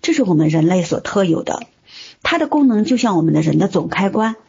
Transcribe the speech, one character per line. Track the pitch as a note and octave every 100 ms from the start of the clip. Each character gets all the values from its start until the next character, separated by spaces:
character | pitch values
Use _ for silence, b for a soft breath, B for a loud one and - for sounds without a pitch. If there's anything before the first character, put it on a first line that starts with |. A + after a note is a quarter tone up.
这 | -
是 | D#4
我 | A3
们 | D#3+ D#3
人 | D#3+ D#3+
类 | F#3
所 | E3 -
特 | - G#3 F#3+
有 | D#3+
的， | - - - _ B B B B
它 | - E4+
的 | D4+
功 | D4+ C#4
能 | G#3+ G#3+
就 | B3
像 | A#3 F3
我 |
们 | D#3+
的 | D3+
人 | D#3+ D3+
的 | -
总 | F3+ E3
开 | - G3
关 | G3+ A3 A3